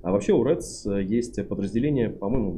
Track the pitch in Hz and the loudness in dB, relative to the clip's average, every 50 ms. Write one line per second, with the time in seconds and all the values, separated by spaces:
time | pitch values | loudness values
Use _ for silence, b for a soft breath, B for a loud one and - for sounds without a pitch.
0 | - 90 95 101 - - 196 143 117 135 175 - - - - - - 104 98 101 | -2 0 0 0 4 4 4 4 6 4 2 0 -2 -10 -12 -8 -4 -2 -2 -2
1 | 95 92 110 120 120 - - 104 95 - 101 98 101 95 104 117 131 151 147 127 | 0 0 0 0 0 -2 -4 -6 -4 -4 -4 -4 -4 -2 0 0 0 2 2 2
2 | 113 98 - - 98 101 127 127 107 95 85 | 0 0 -2 -4 -4 0 0 0 0 0 -4